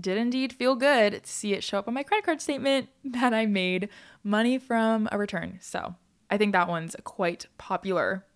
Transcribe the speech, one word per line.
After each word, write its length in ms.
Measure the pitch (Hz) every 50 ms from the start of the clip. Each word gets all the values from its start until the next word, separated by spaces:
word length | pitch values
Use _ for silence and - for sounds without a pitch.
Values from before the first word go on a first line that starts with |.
did 160 | 175 190 190
indeed 360 | 214 240 247 247 262 262 247
feel 240 | - - 247 254 269
good 480 | 226 269 285 285 240 208 208 - - -
to 40 | -
see 260 | - - - 208 196
it 100 | - -
show 140 | - 208 196
up 100 | 196 233
on 60 | 240
my 100 | 277 277
credit 200 | - 415 427 415
card 160 | 349 320 -
statement 480 | - - 285 262 - 277 269 262 - - _
<laughs> 80 | _ -
that 300 | 269 240 240 254 247 226
I 120 | 220 226
made 420 | 214 196 190 185 180 185 180 196 214 - - - - - _
money 360 | - 202 208 214 233 240 262 262
from 500 | 262 - 233 226 220 220 226 220 214 -
a 80 | - 202
return. 400 | 202 202 208 165 165 180 185 185
So 360 | - - - - - - 175 - _ _ _ _ _ -
I 60 | 202
think 160 | 202 214 208
that 160 | 190 180 175 175
one's 260 | 170 165 165 165 -
a 80 | -
quite 440 | - - - - 185 170 175 - - - _
popular 680 | - - - 190 175 - 190 180 160 - 190 190 190 - _ _